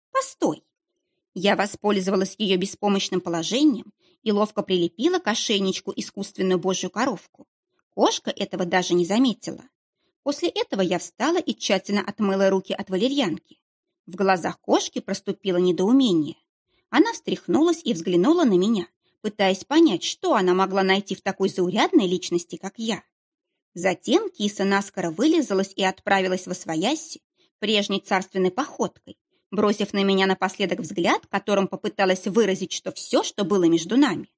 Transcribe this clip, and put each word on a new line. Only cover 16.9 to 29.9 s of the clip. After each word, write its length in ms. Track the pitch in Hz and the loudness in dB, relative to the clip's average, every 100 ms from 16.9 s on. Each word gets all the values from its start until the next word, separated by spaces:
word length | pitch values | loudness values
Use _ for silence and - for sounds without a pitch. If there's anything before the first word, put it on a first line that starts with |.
Она 220 | 247 427 | -2 0
встряхнулась 680 | 453 - 185 - 233 330 330 | -4 -6 -6 0 2 2 0
и 80 | - | -4
взглянула 520 | 175 175 180 208 339 | -6 0 2 4 4
на 100 | 285 | 4
меня, 340 | 180 196 220 170 _ _ _ | 4 2 0 -4 _ _ _
пытаясь 420 | 214 - 190 190 | -10 0 0 0
понять, 380 | - 302 330 185 | 0 4 4 4
что 320 | - - 370 | -4 -6 0
она 180 | 247 180 | 2 2
могла 300 | 180 190 196 | 2 2 2
найти 320 | 190 190 202 | 2 0 -2
в 80 | 190 | -6
такой 260 | 202 190 190 | -6 -2 -2
заурядной 580 | - 180 202 330 339 190 | 0 -2 2 4 4 2
личности, 500 | 180 - 339 - 170 | -2 -2 -4 -4 -12
как 180 | 190 - | -12 -8
я. 260 | 226 190 - _ _ _ _ _ _ | -6 -6 -8 _ _ _ _ _ _
Затем 560 | - 214 180 - 302 440 | -4 -2 -2 2 0 0
киса 360 | - 208 202 | -4 -4 -2
наскоро 460 | 196 196 202 - 170 | 0 0 -2 -6 -6
вылизалась 600 | 160 294 330 247 190 196 | 0 2 2 2 0 -2
и 80 | - | -2
отправилась 640 | 190 190 - 196 185 185 185 | -2 -2 -2 0 0 -2 -4
восвояси 760 | 180 - 160 196 320 - - _ _ _ - | -10 -6 -2 -2 -2 -6 -16 _ _ _ -10
прежней 420 | 208 214 202 196 | -2 0 0 -4
царственной 500 | - 190 185 196 185 | -2 -4 -2 -2 0
походкой, 680 | 180 294 - 160 _ - - _ _ - | 0 -6 -4 -6 _ -20 -20 _ _ -10
бросив 440 | 190 208 208 202 | -2 0 0 -2